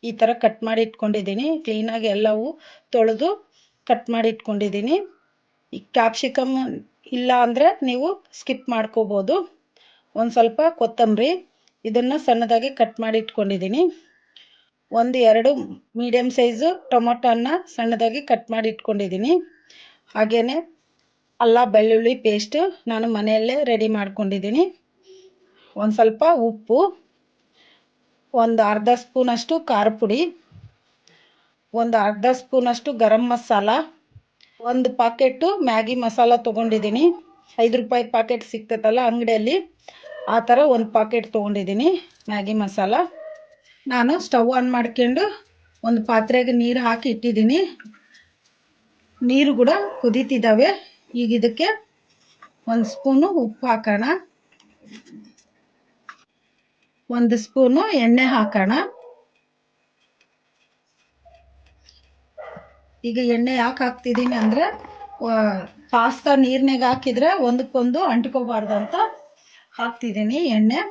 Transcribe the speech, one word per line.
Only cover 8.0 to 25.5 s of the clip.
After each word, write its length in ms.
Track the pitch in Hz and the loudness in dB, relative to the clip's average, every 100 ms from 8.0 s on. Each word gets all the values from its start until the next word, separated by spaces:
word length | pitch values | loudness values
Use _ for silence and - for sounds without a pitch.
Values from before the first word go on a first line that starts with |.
| 311 381 _ - | -4 -6 _ -18
ಸ್ಕಿಪ್ 260 | - 254 - | -8 -8 -4
ಮಾಡ್ಕೋಬೋದು. 640 | 233 220 226 214 202 190 339 349 _ _ _ _ _ _ 208 | -4 -2 -2 0 -2 0 -2 -2 _ _ _ _ _ _ -4
ಒಂದು 120 | 233 233 | 0 4
ಸ್ವಲ್ಪ 240 | 233 226 320 330 | 2 4 0 2
ಕೊತ್ತಂಬರಿ, 500 | 226 220 226 214 262 359 - _ _ _ 226 | -4 2 2 4 2 -2 -6 _ _ _ -4
ಇದನ್ನು 280 | 220 247 294 285 | -2 0 -2 0
ಸಣ್ಣದಾಗಿ 440 | 233 226 226 262 269 | 0 2 0 0 -2
ಕಟ್ 180 | 220 220 | -2 -2
ಮಾಡಿ 140 | 220 220 | -2 -2
ಇಟ್ಕೊಂಡಿದ್ದೀನಿ. 600 | 220 - 202 196 185 247 359 - _ _ _ _ _ _ _ _ _ 226 | -4 -4 -4 -2 -2 0 0 -2 _ _ _ _ _ _ _ _ _ -2
ಒಂದು 180 | 240 254 226 | 0 4 6
ಎರಡು 200 | 220 240 277 214 - _ 226 | 6 4 0 -6 -14 _ -8
ಮೀಡಿಯಮ್ 300 | 240 240 247 247 | -2 0 0 2
ಸೈಜು 300 | 240 226 311 359 - | 0 2 -2 -2 0
ಟೊಮೊಟೊನ 560 | 247 233 240 247 233 247 349 359 | 0 2 0 0 0 0 -4 -6
ಸಣ್ಣದಾಗಿ 460 | - 233 233 233 254 285 | -6 -4 0 -2 -4 -2
ಕಟ್ 180 | 233 226 | -4 -2
ಮಾಡಿ 140 | 226 220 | -4 -4
ಇಟ್ಕೊಂಡಿದ್ದೀನಿ. 600 | 220 - 208 196 185 233 349 320 _ _ - - _ _ | -4 -6 -4 -4 -4 0 0 0 _ _ -20 -20 _ _
ಹಾಗೇನೆ 420 | 214 214 233 233 294 330 _ _ _ _ _ _ _ | -2 0 2 0 -4 -8 _ _ _ _ _ _ _
ಅಲ್ಲ 140 | 233 233 247 | 2 4 4
ಬೆಳ್ಳುಳ್ಳಿ 400 | 214 214 226 233 254 | 4 4 4 2 0
ಪೇಸ್ಟ್ 320 | 226 208 208 302 381 349 - | 0 -2 -2 -2 -2 -4 -8
ನಾನು 160 | 226 226 220 | -4 -2 -2
ಮನೆಯಲ್ಲೇ 400 | 214 220 226 269 269 | 0 0 0 -2 0
ರೆಡಿ 180 | 226 220 214 | 0 0 -2
ಮಾಡ್ಕೊಂಡಿದ್ದೀನಿ. 680 | 196 196 196 196 196 254 370 - _ _ _ - - _ _ | -4 -4 -4 -2 -2 2 0 -2 _ _ _ -20 -20 _ _